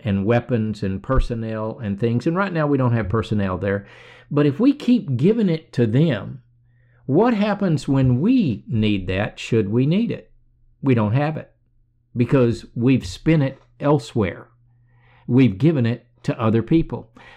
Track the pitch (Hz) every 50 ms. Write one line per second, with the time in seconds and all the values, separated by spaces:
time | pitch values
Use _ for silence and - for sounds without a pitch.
0 | - 107 98 98 95 104 117 120 120 - 127 113 110 110 107 - - 98 95 95
1 | - - 131 127 - - 123 117 113 110 113 110 110 110 110 - 120 104 101 101
2 | 120 113 117 120 - 165 165 185 202 190 175 160 151 147 143 131 131 123 117 113
3 | 110 95 110 113 104 - 113 107 98 95 92 87 98 101 98 101 101 - - -
4 | - - - - - - - 143 147 147 135 147 226 285 277 285 - - 247 226
5 | 151 - 131 113 135 185 226 240 214 185 165 156 - _ - - 120 110 107 131
6 | 160 170 127 101 101 117 - - - _ _ _ _ _ _ _ _ _ _ _
7 | _ - 131 170 220 247 233 202 202 220 202 202 202 185 160 135 - - 139 135
8 | 131 131 123 120 156 220 262 262 208 143 104 - - - 147 110 110 107 104 98
9 | 90 87 92 95 104 - - - - - 123 113 104 98 107 120 131 143 165 202
10 | 233 196 131 - - _ _ _ _ _ _ _ _ _ _ _ - 135 127 117
11 | 107 104 110 135 147 151 156 - - - _ _ _ _ _ _ _ _ _ _
12 | _ _ - 120 123 - 147 139 123 117 113 - - - - 120 117 131 135 117
13 | - - - - - 156 160 156 143 135 - - _ _ _ - 143 143 156 143
14 | - - - 123 101 87 - - - - _ _ _ _ _ _ _ _ _ _
15 | _ _ _ _ _ - 120 127 135 117 95 95 120 160 170 139 117 113 120 120
16 | - _ _ _ - - 143 - 117 110 107 113 113 - 160 165 160 - 123 113
17 | - - _ - - - -